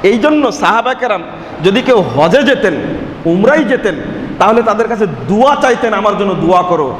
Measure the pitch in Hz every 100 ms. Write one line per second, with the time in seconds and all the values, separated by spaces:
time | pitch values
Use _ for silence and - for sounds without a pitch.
0 | 185 226 269 302 262 - 175 214 233 254
1 | 247 196 165 - - - 160 202 254 240
2 | 156 120 160 233 262 - 202 143 101 -
3 | - - - 175 202 302 247 - 208 151
4 | - - - - 196 226 226 226 220 233
5 | 202 131 123 202 262 285 277 240 233 202
6 | 208 190 196 180 160 180 175 170 139 113